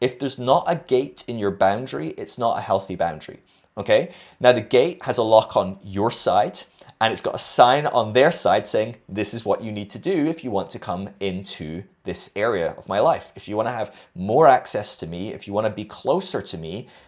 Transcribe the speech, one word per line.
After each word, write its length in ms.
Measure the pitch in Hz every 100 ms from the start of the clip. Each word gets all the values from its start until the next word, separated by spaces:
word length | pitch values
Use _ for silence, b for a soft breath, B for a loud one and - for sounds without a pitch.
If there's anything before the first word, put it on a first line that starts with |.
If 160 | 127 127
there's 180 | 139 127
not 280 | 123 156 -
a 80 | 170
gate 480 | - - - - -
in 120 | 117
your 120 | 101
boundary, 580 | 98 95 104 131 143 160 -
it's 200 | 104 -
not 220 | 117 -
a 20 |
healthy 340 | - 98 - 87
boundary, 440 | 85 78 - - _ b b -
okay? 340 | 101 110 175 B B B
Now, 140 | 120
the 80 | 120
gate 440 | 110 127 160 175
has 140 | - 120
a 60 |
lock 320 | 113 110 - -
on 240 | 95 98
your 300 | - 95 110
side, 480 | - - 92 139 - - B B -
and 140 | 113
it's 80 | 110
got 140 | - -
a 40 |
sign 480 | - - 123 139 151
on 240 | 120 107
their 180 | 117 147
side 380 | 170 - 101 104
saying, 300 | 110 113 - -
"This 260 | 101 104
is 120 | 117 104
what 180 | 98
you 80 | 113
need 180 | 104 101
to 80 | 110
do 280 | - 185 147
if 160 | 160
you 80 | 123
want 180 | 98 90
to 60 | -
come 340 | - 90 98 -
into 640 | 98 92 95 - 78 82 - _
this 260 | - - - 98
area 400 | 110 101 80 78
of 120 | -
my 100 | 98
life. 320 | 143 117 - -
If 100 | -
you 80 | 104
wanna 160 | 113
have 240 | 120 104 B B
more 320 | 87 95 127 156
access 520 | 127 - 107 98 -
to 100 | 87
me, 260 | 87 104
if 140 | - -
you 60 |
wanna 160 | 101 110
be 160 | 107 104
closer 560 | - - 170 190 120
to 160 | - 82
me, 320 | 80 98 123 b